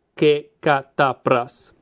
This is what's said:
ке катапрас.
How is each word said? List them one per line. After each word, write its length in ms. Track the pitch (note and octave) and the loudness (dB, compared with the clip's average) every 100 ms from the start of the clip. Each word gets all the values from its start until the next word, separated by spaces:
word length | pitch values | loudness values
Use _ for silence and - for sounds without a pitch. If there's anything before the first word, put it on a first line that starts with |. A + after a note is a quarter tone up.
| _ | _
ке 320 | - D#3 D3 D3 _ | -2 0 0 -4 _
катапрас. 1120 | D#3 C#3 - - C3+ B2 - B2+ B2 - - _ | -2 -2 -2 -2 -2 0 -2 0 -2 -10 -18 _